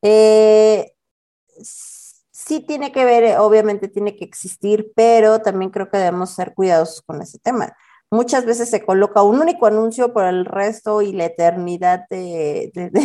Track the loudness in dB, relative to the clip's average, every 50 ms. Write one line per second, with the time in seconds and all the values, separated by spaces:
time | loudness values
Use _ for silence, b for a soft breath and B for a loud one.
0 | 0 2 4 4 6 6 4 4 4 4 4 4 4 4 2 0 -4 -8 _ _
1 | _ _ _ _ _ _ _ _ _ _ _ -20 -20 -20 -20 -20 -20 -20 -20 -20
2 | -20 -20 _ _ _ _ _ -20 -8 -8 -8 -8 -6 -8 -8 -8 -8 -6 -2 0
3 | 2 4 4 4 4 4 4 4 4 4 4 4 4 2 -2 -4 -8 -10 -8 -6
4 | -6 -6 -8 -10 -16 -18 -18 -18 -18 -18 -14 -8 -2 -2 -2 -2 -2 -4 0 2
5 | 4 4 6 6 6 4 4 2 0 -2 -4 -4 -6 -6 -6 -8 -8 -4 -4 -2
6 | -2 -2 -2 -4 -6 -8 -8 -10 -10 -10 -4 -2 0 2 2 2 0 -2 -6 -14
7 | _ -14 -14 -14 -14 -16 -20 -8 _ -4 -4 -4 -6 -8 b b b b b b
8 | b _ -2 -2 0 0 -2 -2 0 -2 -4 -4 -2 -4 -4 -4 -2 0 2 2
9 | 2 2 4 4 4 4 4 2 0 0 0 0 0 0 2 0 -2 -4 -2 -2
10 | -4 -2 0 -2 -2 0 -2 -2 -4 -6 -6 -6 -4 -6 -6 -8 _ -4 -2 -2
11 | -2 -4 -4 -6 -6 -6 -4 0 0 0 0 0 -6 -8 -8 -4 -2 -2 -2 -2
12 | -4 _ -12 -10 -10 -10 -8 -6 -6 -4 -4 -6 -8 -10 -10 -12 -12 -4 -2 0